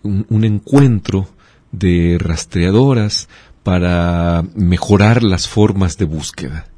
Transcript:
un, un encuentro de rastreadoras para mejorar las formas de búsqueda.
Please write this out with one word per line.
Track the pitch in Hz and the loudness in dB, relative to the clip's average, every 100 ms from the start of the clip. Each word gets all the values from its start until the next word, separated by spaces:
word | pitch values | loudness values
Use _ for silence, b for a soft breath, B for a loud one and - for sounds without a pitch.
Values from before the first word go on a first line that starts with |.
un, | 104 98 - | -4 -4 -2
un | 107 | 0
encuentro | 110 104 - 139 139 107 - 98 92 _ b b _ | 0 -2 2 4 4 2 -2 -6 -6 _ b b _
de | 90 90 87 85 87 | -4 0 2 2 0
rastreadoras | - 80 - 90 87 104 139 123 104 - - b b _ | -2 -6 -4 -2 2 2 2 2 0 -4 -8 b b _
para | - 90 87 87 85 85 85 85 85 107 | -2 0 0 0 0 0 0 -2 -4 -2
mejorar | 87 90 - 101 107 120 | 0 0 2 4 4 2
las | 113 90 - | 2 -2 -4
formas | - 107 98 92 - | 0 0 0 -4 -2
de | 87 | -6
búsqueda. | 78 - - 64 80 - | -6 -10 -12 -10 -10 -14